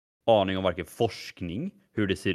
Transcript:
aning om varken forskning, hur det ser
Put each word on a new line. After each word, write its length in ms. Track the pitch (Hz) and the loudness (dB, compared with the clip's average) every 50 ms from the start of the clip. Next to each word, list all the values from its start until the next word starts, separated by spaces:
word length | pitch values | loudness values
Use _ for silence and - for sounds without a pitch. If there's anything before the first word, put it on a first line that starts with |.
| _ _ _ _ _ | _ _ _ _ _
aning 320 | - 113 104 95 95 95 92 | 4 4 6 4 4 0 0
om 60 | 95 | 0
varken 220 | 92 85 87 85 | 0 0 -2 -6
forskning, 840 | - - - 120 110 - - - - - - 95 87 82 107 165 202 - _ _ _ | -10 -4 -2 -2 -2 -2 -6 -14 -16 -12 -10 -8 -6 -6 -6 -8 -8 -10 _ _ _
hur 160 | _ - 107 95 | _ -2 -2 0
det 80 | 95 | -2
ser 180 | - - - 92 | -2 -2 -4 -4